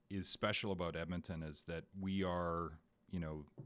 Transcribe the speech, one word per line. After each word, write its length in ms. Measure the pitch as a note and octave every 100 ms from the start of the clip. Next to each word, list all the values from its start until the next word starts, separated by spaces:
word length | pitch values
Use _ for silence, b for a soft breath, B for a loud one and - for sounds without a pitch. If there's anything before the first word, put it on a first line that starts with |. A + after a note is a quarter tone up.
| -
is 180 | G2 F2+
special 460 | - G#2+ G#2 G#2+
about 240 | F2+ F2 E2
Edmonton 460 | E2 F2+ - D#2+
is 200 | D#2 D2 -
that 160 | E2 - G2
we 240 | F#2+ G2
are 520 | F#2 F2 E2+ E2+ D#2+ D#2+ - _ -
you 100 | F2+
know, 260 | D#2+ D#2 D2 -